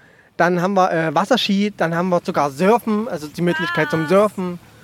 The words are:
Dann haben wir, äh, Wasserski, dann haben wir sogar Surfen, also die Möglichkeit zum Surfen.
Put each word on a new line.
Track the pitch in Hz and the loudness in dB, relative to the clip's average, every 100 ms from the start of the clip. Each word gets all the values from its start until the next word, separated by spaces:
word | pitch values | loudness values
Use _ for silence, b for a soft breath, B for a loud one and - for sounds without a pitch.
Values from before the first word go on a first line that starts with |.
| b b b - | b b b 0
Dann | 170 180 | 0 2
haben | 180 | 0
wir, | 196 185 | 2 2
äh, | 165 160 | 2 0
Wasserski, | 156 196 240 - 196 208 - | 0 2 0 2 0 0 -2
dann | 165 | -2
haben | 165 185 | -2 0
wir | 175 | -2
sogar | - 165 147 | -2 -2 -2
Surfen, | 135 185 233 226 208 220 | 0 2 2 0 -4 -4
also | 170 151 | -8 -10
die | 151 | -4
Möglichkeit | 175 170 170 - 151 | -2 0 -2 -2 -2
zum | 165 156 | -2 2
Surfen. | 190 208 - 180 175 B B | 2 2 0 -8 -8 B B